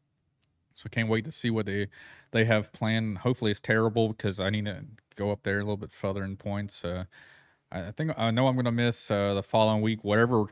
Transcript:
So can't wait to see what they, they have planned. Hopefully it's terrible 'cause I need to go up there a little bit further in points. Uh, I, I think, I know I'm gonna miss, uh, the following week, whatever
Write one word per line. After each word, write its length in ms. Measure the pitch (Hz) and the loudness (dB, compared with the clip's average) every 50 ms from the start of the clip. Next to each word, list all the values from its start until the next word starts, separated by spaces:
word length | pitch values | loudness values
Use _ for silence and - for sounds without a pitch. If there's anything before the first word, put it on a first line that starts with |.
| _ _ _ _ _ _ _ _ _ _ _ _ _ _ _ | _ _ _ _ _ _ _ _ _ _ _ _ _ _ _
So 140 | _ - 104 | _ -14 -8
can't 180 | - 117 113 110 | -4 -2 0 2
wait 160 | 110 110 104 | 0 0 0
to 60 | - - | -4 -8
see 180 | - - 120 | -4 -2 -2
what 160 | 113 110 107 | 0 0 -2
they, 220 | 101 98 101 104 98 - - - - - - - _ - | -2 -2 -4 -4 -6 -8 -16 -20 -20 -20 -20 -12 _ 2
they 120 | 117 110 | 2 4
have 260 | 113 113 107 104 - - | 6 4 2 2 -2 -8
planned. 460 | - 113 110 110 113 110 107 104 90 | -6 -2 -2 0 0 -2 -2 -4 -2
Hopefully 320 | - 123 127 - 117 107 | -2 -2 -2 0 0 -2
it's 100 | 104 - | -2 -2
terrible 520 | - - 113 110 110 113 104 117 113 110 107 | 0 0 2 2 2 2 2 2 0 0 0
'cause 260 | - - 104 95 98 | -2 -4 -4 -4 -2
I 100 | 92 98 | -2 -2
need 140 | 104 107 104 | -2 -2 -2
to 180 | 104 95 95 101 101 107 - _ _ - | -4 -6 -10 -12 -16 -18 -20 _ _ -10
go 160 | - 101 101 | -6 -4 -4
up 120 | 104 104 - | -4 -4 -2
there 140 | 104 98 101 | -2 -2 -2
a 40 | 101 | -2
little 140 | 104 104 | -2 -4
bit 160 | 98 104 - - | -6 -8 -12 -12
further 320 | - - 101 98 101 95 | -6 -4 -4 -4 -4 -6
in 120 | 95 98 | -6 -8
points. 480 | 98 - 104 101 101 104 101 - - - | -8 -8 -6 -6 -6 -6 -8 -10 -10 -8
Uh, 200 | 87 87 90 92 - _ - - - - - _ _ _ _ _ - | -6 -6 -6 -8 -10 _ -20 -20 -20 -20 -20 _ _ _ _ _ -12
I, 180 | - 92 85 98 | -10 -10 -10 -10
I 20 | 107 | -6
think, 200 | - 156 160 - | -6 -4 -4 -2
I 140 | - 110 113 | -2 0 0
know 160 | 113 120 131 135 | 2 2 2 2
I'm 80 | 127 | 2
gonna 160 | 127 123 120 117 | 2 0 0 0
miss, 380 | 120 120 120 113 - - - | 2 2 0 0 -2 -2 -2
uh, 240 | 110 101 101 101 101 | 0 0 2 2 0
the 80 | 98 98 | -2 -2
following 400 | - - 110 110 110 110 107 107 | 0 2 4 4 4 4 4 2
week, 220 | 110 113 110 - | 0 0 0 0
whatever 400 | 101 104 107 117 120 127 113 104 104 | 2 4 4 4 6 4 2 2 0